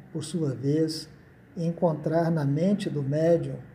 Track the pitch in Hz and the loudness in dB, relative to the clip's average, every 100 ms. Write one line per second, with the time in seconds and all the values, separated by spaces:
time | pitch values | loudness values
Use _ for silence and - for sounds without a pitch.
0 | - 156 143 175 147 117 139 156 160 - | -12 -10 -6 -4 -2 -2 0 0 0 -4
1 | - - - - - - 165 165 175 147 | -12 -20 -20 -20 -16 -6 -4 0 0 0
2 | 151 165 165 160 139 143 185 202 190 143 | 0 2 2 2 2 2 2 0 -2 -4
3 | 135 151 165 165 139 135 - | -2 2 4 4 2 -8 -14